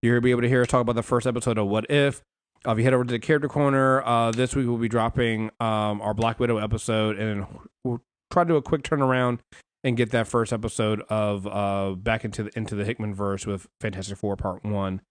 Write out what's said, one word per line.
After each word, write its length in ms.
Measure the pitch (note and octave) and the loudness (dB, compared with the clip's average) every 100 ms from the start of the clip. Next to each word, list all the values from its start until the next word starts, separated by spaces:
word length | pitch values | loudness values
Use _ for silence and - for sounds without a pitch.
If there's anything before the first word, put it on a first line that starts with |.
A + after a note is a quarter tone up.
you'll 180 | A#2+ A#2+ | 4 4
be 100 | B2 | 4
able 120 | B2 | 2
to 60 | A#2+ | 4
hear 140 | B2+ | 4
us 60 | B2 | 4
talk 140 | B2+ | 2
about 120 | A#2+ | 2
the 80 | A2+ | -2
first 240 | A2+ B2 B2+ | 0 0 0
episode 320 | A#2+ B2 A2 | -2 -2 0
of 80 | G2+ | 0
What 240 | G#2+ A2 | 0 2
If. 320 | C#3+ C#3 C3 _ _ _ _ | 2 2 -2 _ _ _ _
Uh, 60 | - | -2
if 80 | A2 | 2
you 60 | |
head 100 | B2 | 4
over 80 | B2+ | 4
to 60 | B2 | 2
the 80 | A#2 | -2
Character 300 | - D3+ C#3+ | 0 0 2
Corner, 540 | D3 C#3+ C3+ C3 C3 B2 | 0 2 4 4 2 2
uh, 240 | A#2 A#2 | 2 2
this 240 | A2+ B2+ | 0 0
week 140 | - B2 | 0 0
we'll 80 | A#2+ | 0
be 100 | A#2 | 0
dropping, 600 | A#2 A2+ - A#2+ A2 A2 _ | 0 0 2 0 0 -4 _
um, 420 | A#2 G#2+ G#2 G#2 | -2 0 0 -2
our 140 | G#2 | -2
Black 240 | G#2+ A2+ A2+ | 0 0 2
Widow 200 | A#2+ A2+ | 0 0
episode, 600 | G#2+ A2 - A2 G#2+ G2+ | 0 -4 0 0 0 0
and 260 | A2 G#2 G2 - - _ | -2 -4 -6 -12 -20 _
we'll 180 | B2+ A#2 _ _ _ | -4 -4 _ _ _
try 120 | F3+ | 2
to 40 | E3+ | 4
do 80 | E3 | 2
a 60 | |
quick 200 | C3+ D#3 | 2 -4
turnaround 560 | - D3 C3+ B2+ B2 A#2+ _ - _ _ | 0 0 2 2 2 -2 _ -20 _ _
and 140 | C3+ A#2 | -2 0
get 160 | A#2 | 2
that 160 | B2 A2 | 0 0
first 240 | A#2+ A2+ | 0 0
episode 480 | A#2 A2 - G#2+ G#2+ - | -2 -4 -2 0 0 -2
of, 340 | G#2+ G#2 G2+ G2 | -2 0 -2 -4
uh, 480 | G2+ G2+ G2 G2 F#2 | -2 -2 0 -2 -4
back 280 | G#2+ A2+ | -2 -2
into 200 | G#2+ G2 | -2 -8
the, 120 | G#2 - | -8 -6
into 200 | G#2+ G#2 | -6 -4
the 80 | |
Hickman 300 | G2+ B2 G#2+ G2 | -4 -4 -6 -4
verse 300 | G2+ G2 - | -4 -4 -4
with 180 | G2 - _ | -8 -10 _
Fantastic 360 | G#2+ F#2 F#2+ G2 | -8 -8 -10 -6
Four 200 | G#2 G2 | -6 -4
Part 260 | G2+ F#2 | -4 -6
One. 360 | G#2+ G2+ F#2+ F#2+ _ | -4 -4 -4 -6 _